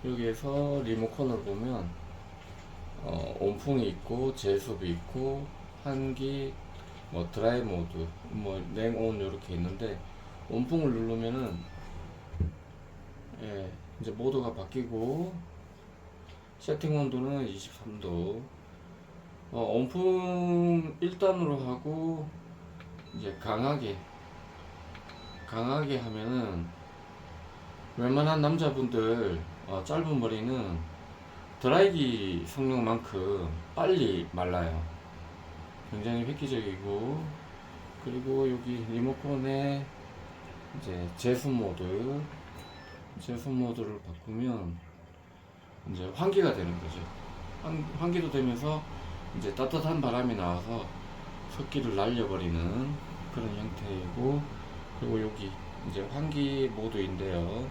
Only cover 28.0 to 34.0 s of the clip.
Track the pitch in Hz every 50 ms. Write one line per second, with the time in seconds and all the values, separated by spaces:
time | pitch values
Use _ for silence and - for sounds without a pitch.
28 | 120 123 135 147 151 156 160 151 147 147 165 160 165 147 135 131 127 117 120 113
29 | 110 110 117 120 107 95 85 82 85 - - - - - 98 95 90 - 147 165
30 | 165 156 151 127 117 110 110 107 110 123 131 127 107 95 87 80 80 80 - -
31 | - - - - - - - - - - - - - 131 147 180 196 196 175 165
32 | 139 127 117 104 101 95 90 85 85 85 - 139 135 131 131 123 113 110 117 113
33 | - - 101 95 92 98 101 95 87 80 78 82 85 - - - 165 - 190 170